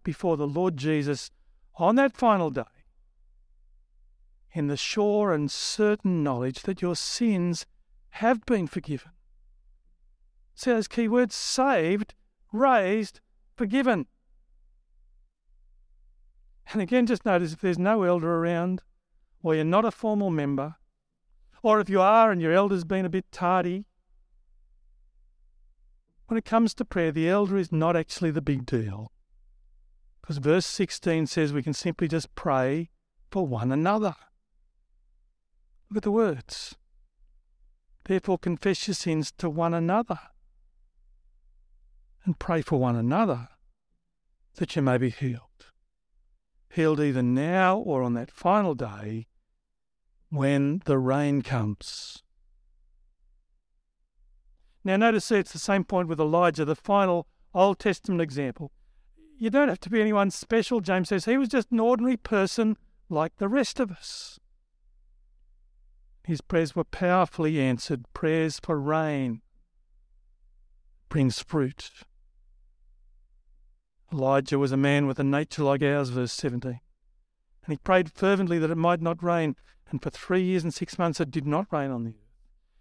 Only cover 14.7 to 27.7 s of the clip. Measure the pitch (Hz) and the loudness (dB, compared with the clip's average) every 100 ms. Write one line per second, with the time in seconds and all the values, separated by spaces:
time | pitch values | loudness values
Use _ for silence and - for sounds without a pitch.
14.7 | _ _ _ _ _ _ _ _ _ _ | _ _ _ _ _ _ _ _ _ _
15.7 | _ _ _ _ _ _ _ _ _ - | _ _ _ _ _ _ _ _ _ -8
16.7 | 214 185 254 240 220 226 180 170 160 190 | -4 2 2 4 0 2 2 0 -2 -2
17.7 | 170 190 220 180 175 165 170 170 170 180 | 0 2 2 4 2 2 0 0 0 -2
18.7 | 185 - _ _ _ _ _ 165 160 156 | -4 -8 _ _ _ _ _ 0 2 4
19.7 | 190 226 - 220 208 196 156 143 139 147 | 2 2 -2 -2 0 0 0 -2 -4 -6
20.7 | - _ _ _ _ _ _ _ _ 220 | -12 _ _ _ _ _ _ _ _ 2
21.7 | 214 190 190 190 226 220 180 160 175 202 | 4 4 4 6 8 6 4 4 4 4
22.7 | 190 165 190 180 185 - - 180 185 175 | 0 0 -2 -2 -4 -6 -4 0 2 0
23.7 | 185 208 _ _ _ _ _ _ _ _ | -4 -10 _ _ _ _ _ _ _ _
24.7 | _ _ _ _ _ _ _ _ _ - | _ _ _ _ _ _ _ _ _ -20
25.7 | _ _ _ _ _ - 226 - 226 226 | _ _ _ _ _ -6 -4 0 2 2
26.7 | - 233 190 165 151 165 202 202 196 170 | 0 -4 0 0 0 2 2 2 0 0